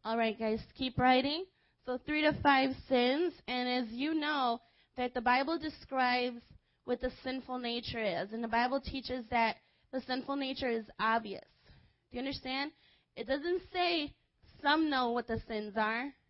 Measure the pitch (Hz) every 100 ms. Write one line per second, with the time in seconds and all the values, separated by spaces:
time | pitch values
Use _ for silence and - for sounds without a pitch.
0 | 214 233 226 208 220 220 - - 262 -
1 | 254 254 269 311 381 _ _ _ - 247
2 | - 302 302 302 285 269 269 262 - 254
3 | 247 277 349 - - 247 247 247 226 233
4 | 294 320 294 294 247 233 _ _ _ -
5 | 247 247 233 247 277 330 311 - - 262
6 | 247 247 247 240 - - _ _ - 247
7 | 254 - 262 262 247 254 240 240 - 240
8 | 214 165 196 226 233 233 240 269 269 269
9 | - 254 220 233 226 - _ _ _ 262
10 | - 254 254 277 269 262 262 226 214 -
11 | 214 226 214 190 - _ - - _ _
12 | _ 240 269 277 254 262 285 _ _ _
13 | _ - 226 285 330 359 370 370 349 339
14 | 294 - _ _ - - 285 311 320 269
15 | 247 240 226 220 - 220 208 202 214 226
16 | 277 -